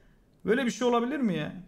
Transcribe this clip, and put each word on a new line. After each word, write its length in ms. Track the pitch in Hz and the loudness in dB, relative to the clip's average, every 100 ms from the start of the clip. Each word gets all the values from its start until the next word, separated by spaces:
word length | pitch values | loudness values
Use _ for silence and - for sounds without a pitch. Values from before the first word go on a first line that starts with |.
| - _ _ _ | -20 _ _ _
Böyle 220 | - 240 240 | 0 0 0
bir 40 | |
şey 180 | - 247 | 0 2
olabilir 300 | 240 240 302 | 2 0 0
mi 180 | 233 160 | 0 -2
ya? 160 | 156 - | -4 -10